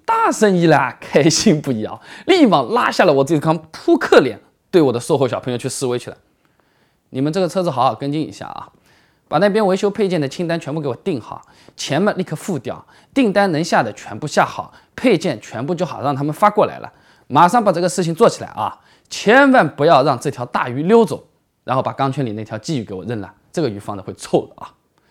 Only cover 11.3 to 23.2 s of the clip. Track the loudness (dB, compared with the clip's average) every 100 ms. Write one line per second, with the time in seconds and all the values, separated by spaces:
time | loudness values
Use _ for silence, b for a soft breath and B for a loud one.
11.3 | -16 b b b -14 -4 0 0 -2 -6
12.3 | -8 -6 -6 -6 -12 -16 b b 0 2
13.3 | 2 2 0 0 0 0 -6 -14 -12 -4
14.3 | 0 0 -2 -12 b b -2 0 2 0
15.3 | -6 -8 -8 -6 -4 -6 -4 -4 -4 -4
16.3 | 2 2 2 0 -2 -16 b b b b
17.3 | 4 4 4 0 0 -2 -2 -4 2 2
18.3 | 2 -8 -8 -8 -8 b b b -4 2
19.3 | 6 6 6 4 2 4 4 4 0 -4
20.3 | -8 -6 -4 -4 -4 2 4 4 -2 -12
21.3 | _ _ _ -4 -2 -2 -2 -4 -2 -6
22.3 | -6 -10 -10 -6 -6 -6 -10 -8 -8